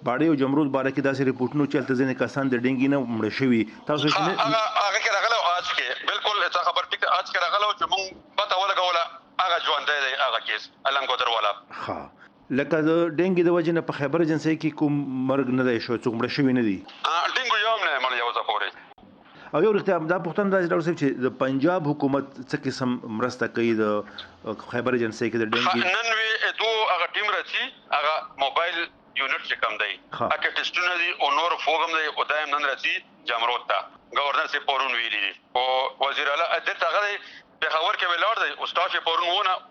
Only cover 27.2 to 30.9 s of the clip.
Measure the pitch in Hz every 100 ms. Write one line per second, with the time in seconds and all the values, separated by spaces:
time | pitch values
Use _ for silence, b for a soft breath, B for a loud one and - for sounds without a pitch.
27.2 | 208 190 151 202 247 - - 147 147 156
28.2 | - - 139 143 170 170 170 - - 123
29.2 | 135 160 - 123 120 107 104 95 - -
30.2 | 117 151 165 - 147 175 180